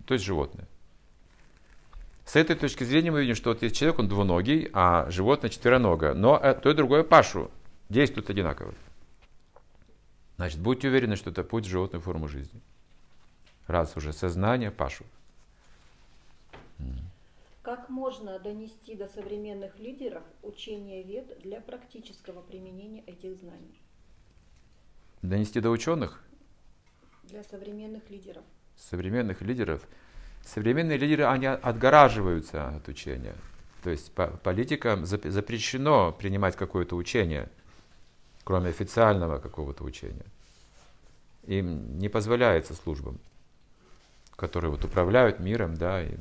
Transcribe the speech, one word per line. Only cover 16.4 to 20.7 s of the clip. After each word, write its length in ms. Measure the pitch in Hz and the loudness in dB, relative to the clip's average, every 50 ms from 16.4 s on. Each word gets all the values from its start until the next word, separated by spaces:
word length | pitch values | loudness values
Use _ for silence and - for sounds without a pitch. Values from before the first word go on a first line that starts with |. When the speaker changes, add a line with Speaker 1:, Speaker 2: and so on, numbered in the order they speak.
| - - - - - - - - | -20 -20 -20 -20 -20 -20 -16 -14
Speaker 1:
М. 180 | 69 64 64 64 76 90 - - - _ _ - - - - - | -12 -10 -10 -10 -12 -14 -16 -20 -20 _ _ -20 -20 -20 -20 -16
Speaker 2:
Как 280 | - 247 240 247 240 - | -12 -12 -10 -10 -12 -10
можно 480 | 254 262 262 254 247 208 214 196 190 190 | -8 -6 -6 -6 -6 -8 -10 -12 -12 -12
донести 560 | 180 208 208 220 220 220 - - - 226 220 | -12 -12 -12 -12 -14 -16 -20 -20 -20 -16 -14
до 120 | 190 202 | -12 -12
современных 720 | 190 - 208 202 196 208 208 208 208 202 196 196 196 190 202 | -12 -12 -14 -12 -10 -10 -10 -10 -12 -12 -12 -14 -14 -16 -16
лидеров 440 | 214 247 262 277 269 226 - 165 165 - - - - | -16 -16 -12 -10 -10 -10 -10 -12 -16 -20 -20 -20 -18
учение 600 | 208 202 - - 220 | -18 -16 -16 -14 -14